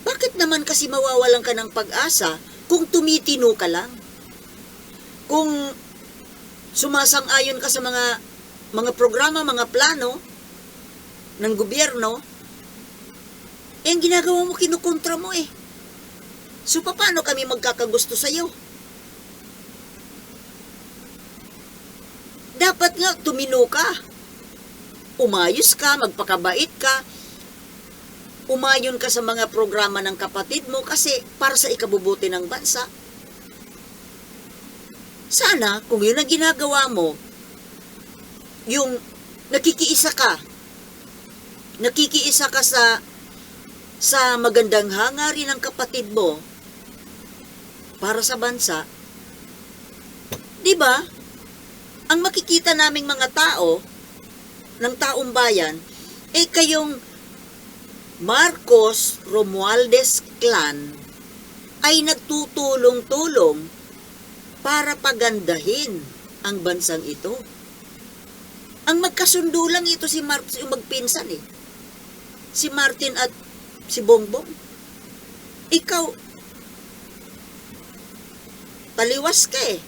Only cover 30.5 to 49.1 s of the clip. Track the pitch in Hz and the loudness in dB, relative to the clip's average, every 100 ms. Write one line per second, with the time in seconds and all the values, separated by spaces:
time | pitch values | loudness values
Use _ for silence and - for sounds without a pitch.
30.5 | 294 254 269 - 302 302 254 - - 269 | -8 -6 -8 -4 -2 0 -2 -6 -2 0
31.5 | 262 262 240 220 196 185 196 190 180 175 | 2 0 -2 -2 0 0 -2 -2 -4 -8
32.5 | - - 247 247 - - - - - - | -6 -4 -4 -6 -12 -20 -20 -20 -20 -20
33.5 | - - - - - - - - - - | -20 -20 -20 -20 -20 -20 -20 -20 -20 -20
34.5 | - - - - - - - - - 466 | -20 -20 -20 -20 -20 -20 -20 -2 2 4
35.5 | 349 214 208 - 226 208 254 277 311 320 | 4 2 -2 0 2 4 4 2 2 2
36.5 | 311 294 285 269 214 160 147 - - - | 2 0 2 2 2 -2 -2 -16 -20 -20
37.5 | - - - - - - - - - - | -20 -20 -20 -20 -20 -20 -20 -20 -20 -20
38.5 | - - 269 269 247 - - - - - | -16 -4 -2 -2 -4 -10 -20 -20 -20 -4
39.5 | 269 330 330 320 302 311 - 240 175 - | 2 2 2 0 2 2 2 0 0 -8
40.5 | - - - - - - - - - - | -20 -20 -20 -20 -20 -20 -20 -20 -20 -20
41.5 | - - - 233 294 294 302 294 277 277 | -20 -20 -2 -2 0 0 0 2 2 2
42.5 | 269 262 254 233 226 - - - - - | 2 2 6 4 4 -4 -20 -20 -20 -20
43.5 | - - - - - - 269 254 240 233 | -20 -20 -20 -20 -4 0 2 2 2 4
44.5 | 214 220 208 208 196 240 277 302 302 277 | 4 6 4 2 0 -2 0 -2 -2 -4
45.5 | 262 269 - 247 254 208 214 180 151 - | -4 -6 -6 -6 -6 -4 0 0 -2 -12
46.5 | - - - - - - - - - - | -20 -20 -20 -20 -20 -20 -20 -20 -20 -20
47.5 | - - - - - 196 220 220 240 240 | -20 -20 -20 -20 -8 -4 -2 -2 -2 -4
48.5 | 247 - 156 - - - | -2 -4 -4 -8 -18 -20